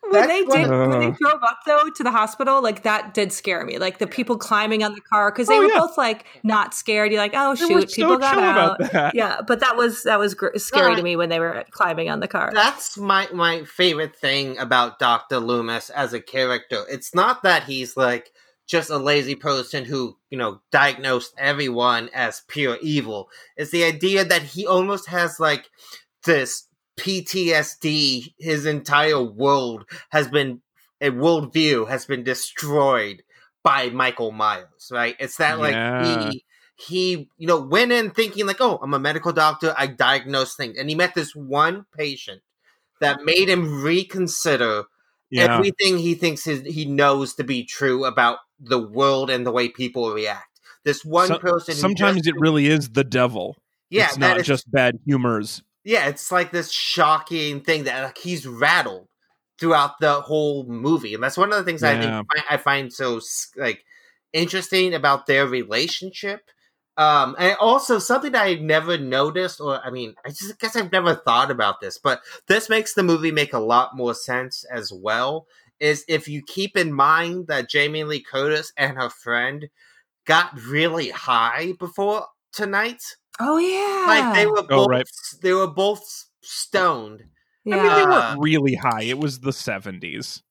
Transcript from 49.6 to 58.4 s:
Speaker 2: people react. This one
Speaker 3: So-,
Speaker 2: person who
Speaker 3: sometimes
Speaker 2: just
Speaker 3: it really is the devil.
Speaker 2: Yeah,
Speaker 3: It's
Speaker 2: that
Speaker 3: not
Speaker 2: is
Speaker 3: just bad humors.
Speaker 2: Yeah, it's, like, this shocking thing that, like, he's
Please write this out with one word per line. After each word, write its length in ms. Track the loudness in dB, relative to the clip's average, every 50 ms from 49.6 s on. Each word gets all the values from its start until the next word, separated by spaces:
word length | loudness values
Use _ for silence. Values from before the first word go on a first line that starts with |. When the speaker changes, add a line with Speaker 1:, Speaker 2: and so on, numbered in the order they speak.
| 0 0
Speaker 2:
people 440 | -2 -6 -6 -6 -4 -4 -4 -2 -2
react. 460 | -4 -4 -4 -6 -8 -12 _ _ _ _ -20 -20 _ _
This 200 | -2 -2 -2 -4
one 240 | 0 2 2 4 4
Speaker 3:
So-, 100 | 2 0
Speaker 2:
person 360 | 0 0 0 0 -2 -4 -4
who 40 | 0
Speaker 3:
sometimes 420 | 0 0 2 2 2 2 2 2 2
Speaker 2:
just 60 | 0
Speaker 3:
it 40 | 2 4
really 260 | 2 4 4 4 4
is 240 | 4 4 2 0 0
the 140 | 0 0 0
devil. 520 | 2 2 2 2 2 0 -4 -6 -8 -8 _ _ _ _ _ _ _
Speaker 2:
Yeah, 180 | 0 2 2
Speaker 3:
It's 80 | 2 2
Speaker 2:
that 60 | 2
Speaker 3:
not 180 | 2 2 4 2
Speaker 2:
is 60 | 2
Speaker 3:
just 220 | 0 0 0 0 -2
bad 280 | 2 2 2 2 2 0 _
humors. 560 | 0 0 2 2 0 0 0 -4 -6 -10 -14 _ _ _ _ _
Speaker 2:
Yeah, 240 | 0 0 2 2 0
it's, 220 | -4 -6 -8 0
like, 200 | 0 0 0 2
this 200 | -2 -4 -4 -4
shocking 880 | -6 -6 -4 -4 2 4 4 4 4 2 0 -4 -6 -4 -4 -4 -4 -6 -2
thing 220 | -2 -2 0 0
that, 180 | -4 -4 -4 -6
like, 160 | -8 -10 -12
he's 280 | -8 -6 -6 -6